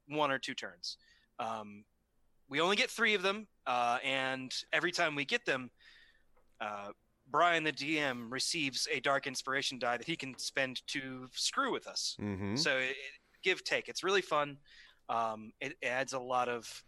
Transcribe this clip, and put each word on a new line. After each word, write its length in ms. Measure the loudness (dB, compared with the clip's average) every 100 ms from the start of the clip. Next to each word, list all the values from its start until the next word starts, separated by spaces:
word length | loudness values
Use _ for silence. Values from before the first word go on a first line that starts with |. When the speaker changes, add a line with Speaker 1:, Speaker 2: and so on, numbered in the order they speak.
| -6
Speaker 1:
one 240 | 0 2
or 80 | 2
two 140 | -2
turns. 440 | -6 -8 -10 -12 -12 _ _ _ -6
Um, 460 | -4 -4 -8 -14 -20 _ _ _ _ _ -4
we 120 | 2
only 140 | 4 4
get 140 | 2
three 220 | 2 4
of 80 | 4
them, 240 | 2 0 -6 _ 0
uh, 340 | 2 4 2
and 500 | 2 0 0 -2 -4 -8 0
every 200 | 0 2
time 240 | 2 2 2
we 100 | 0
get 200 | 0 0
them, 260 | -2 -2 _ -20 -20 -20 _ _ _ _ -8
uh, 280 | -8 -6 -10 -14 _ _ -2
Brian, 320 | 4 6 6
the 80 | 2
D 260 | -2 0 2
M, 300 | 2 0 -4
receives 580 | -2 -2 0 0 -2 -2
a 80 | 0
Dark 260 | 2 2 0
Inspiration 520 | -6 -2 -2 -2 -2
die 180 | 0 0
that 80 | -2
he 100 | -6
can 220 | -6 -6
spend 480 | -4 0 -2 -2 -6
to 400 | -6 -6 -10 -10
screw 380 | -2 -2 0 0
with 160 | 0 -4
us. 280 | -6 -4 -4
Speaker 2:
Mm-hmm. 360 | -4 -2 -2 0
Speaker 1:
So 200 | 2 2
it, 140 | 0
it, 40 | -4 -10 -16 _ -2
give 200 | 0 0
take. 240 | 2 0 0
It's 160 | -2
really 180 | 2 2
fun. 360 | 4 2 2 -4 -16 -20 -20 _ -2
Um, 440 | 0 0 -2 -10 -8
it, 160 | -8 -4
it 60 | -2
adds 260 | 0 0
a 60 | -4
lot 280 | 0 2 2
of, 340 | -2 -6 -14